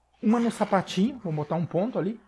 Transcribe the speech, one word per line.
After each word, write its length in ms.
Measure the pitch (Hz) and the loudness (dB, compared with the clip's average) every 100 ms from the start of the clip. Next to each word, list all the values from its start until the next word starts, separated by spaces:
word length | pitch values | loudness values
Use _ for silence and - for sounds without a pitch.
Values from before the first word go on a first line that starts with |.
| _ _ | _ _
uma 160 | 214 233 | 2 2
no 120 | 233 | 2
sapatinho, 680 | - 202 190 - - 220 269 | 0 0 0 0 0 0 0
vou 120 | 175 | -4
botar 220 | 151 147 | -4 -2
um 100 | 165 | -2
ponto 340 | 170 165 214 196 | -2 0 0 -2
ali, 220 | 160 226 | -4 -4